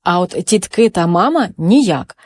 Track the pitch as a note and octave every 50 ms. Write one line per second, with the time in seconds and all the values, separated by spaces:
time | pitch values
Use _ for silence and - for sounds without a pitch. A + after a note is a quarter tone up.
0 | _ - F3 F3+ F3+ F3+ - - F#3 - - G#3 - - - - A#3 A3 - F#3
1 | E3+ E3+ F3 F3 G3 B3+ D#4+ E4 B3 - - - D#3+ E3+ G#3+ C#4+ C#4+ G3 D#3 C3+
2 | - - - _ _